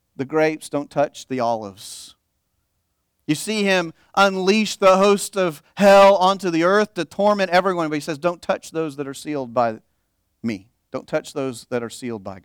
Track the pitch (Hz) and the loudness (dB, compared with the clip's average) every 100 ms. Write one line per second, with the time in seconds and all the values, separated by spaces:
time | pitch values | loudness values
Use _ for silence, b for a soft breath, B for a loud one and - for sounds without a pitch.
0 | _ - 131 156 156 156 - 143 147 143 | _ -10 -4 0 0 -2 -8 -10 -6 -4
1 | 147 - - 127 117 113 101 98 - - | -4 -6 -10 -4 -4 -4 -8 -16 -20 -20
2 | - _ _ _ _ _ _ _ _ _ | -20 _ _ _ _ _ _ _ _ _
3 | _ _ - 151 202 214 196 190 165 - | _ _ -6 -6 -4 -2 0 0 -2 -10
4 | _ - 196 190 185 220 208 - 190 190 | _ 0 2 2 0 0 0 2 4 6
5 | 202 202 - 196 180 147 _ - 202 196 | 4 2 -2 -4 -4 -4 _ 2 6 8
6 | 196 190 185 196 190 165 175 208 208 180 | 8 6 2 0 -2 0 2 2 0 -4
7 | 151 - 208 208 185 180 190 175 156 151 | -8 -2 0 2 2 2 2 -2 -4 -4
8 | 160 139 175 170 - - - 160 160 139 | -6 -4 -4 -4 -6 -6 -8 -8 -8 -8
9 | 139 135 151 147 123 120 117 110 _ _ | -12 -12 -10 -8 -4 -2 -2 -4 _ _
10 | _ _ _ _ 117 98 101 _ _ 131 | _ _ _ _ -8 -8 -12 _ _ -14
11 | - 156 - 143 131 113 - 123 113 - | -6 -8 -6 -8 -8 -10 -8 -8 -8 -10
12 | 123 110 98 95 | -12 -10 -12 -16